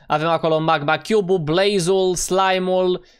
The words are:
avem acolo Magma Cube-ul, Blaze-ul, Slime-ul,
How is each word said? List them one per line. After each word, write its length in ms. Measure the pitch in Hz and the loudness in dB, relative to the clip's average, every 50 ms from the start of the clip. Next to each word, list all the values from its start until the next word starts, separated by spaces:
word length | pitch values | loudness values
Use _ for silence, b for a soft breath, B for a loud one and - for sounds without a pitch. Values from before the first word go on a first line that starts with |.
| b | b
avem 200 | b 151 151 156 | b -2 -2 0
acolo 320 | 165 165 156 165 165 156 156 | 0 0 0 0 0 0 0
Magma 380 | 160 160 160 151 143 147 156 | 0 0 0 0 0 -2 -2
Cube-ul, 420 | 151 - - 220 214 196 170 190 185 | -2 -2 0 0 0 2 0 0 -2
Blaze-ul, 760 | 156 143 160 180 196 202 208 196 165 170 196 190 190 185 180 | 0 0 0 0 2 2 2 0 0 0 0 2 2 0 -2
Slime-ul, 880 | - - - 180 190 190 190 190 185 185 185 185 185 185 180 180 175 b b b | -2 -4 -2 0 0 2 2 0 0 0 0 0 0 0 0 -2 -4 b b b